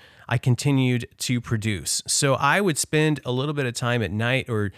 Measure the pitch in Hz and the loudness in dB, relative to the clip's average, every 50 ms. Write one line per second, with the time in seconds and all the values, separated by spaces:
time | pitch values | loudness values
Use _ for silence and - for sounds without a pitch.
0 | - - - - - - 120 123 - 131 123 - - 147 139 135 131 127 123 120 | -20 -20 -20 -16 -8 -4 -2 0 2 2 2 2 2 2 2 4 4 2 2 0
1 | 117 - _ - - - 127 120 117 - 120 110 101 110 104 87 67 - - - | -2 -6 _ -8 -4 -4 -4 -4 -2 -2 -4 -2 0 -2 -2 -2 -4 -4 -4 -4
2 | - - - - - 139 131 120 - 139 151 185 208 190 156 - - - - 151 | -2 -2 -2 0 2 2 2 2 2 2 2 2 2 0 0 -2 -2 -2 0 2
3 | 151 156 151 147 - 127 123 127 131 151 156 143 135 123 117 - - 120 120 120 | 2 2 2 0 -2 -4 -2 -2 -2 -2 -2 -2 -4 -4 -4 -2 -2 0 0 0
4 | 110 87 90 107 113 120 131 131 - - 120 107 104 98 - | 0 0 -2 -2 0 0 0 0 -2 -2 -2 -2 -2 -2 -4